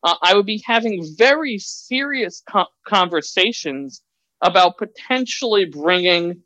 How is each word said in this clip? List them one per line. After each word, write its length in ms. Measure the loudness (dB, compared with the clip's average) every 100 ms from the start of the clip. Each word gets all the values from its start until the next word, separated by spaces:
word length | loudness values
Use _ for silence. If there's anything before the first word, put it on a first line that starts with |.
uh, 120 | 0 0
I 120 | 2
would 120 | 2 2
be 160 | -6
having 420 | -2 0 0 -6 -8 2
very 420 | 4 4 -2 -8
serious 840 | -10 -16 -6 -4 -4 -4 -4 -8 -4
co-, 160 | -2 -2 _ -2
conversations 1160 | 0 2 -2 -4 0 0 -2 -8 -8 -10 -16 _ _ _ _
about 380 | 2 4 4 2
potentially 880 | -10 -10 -4 -4 -2 -4 0 2 0
bringing 760 | -2 0 2 2 2 0 -8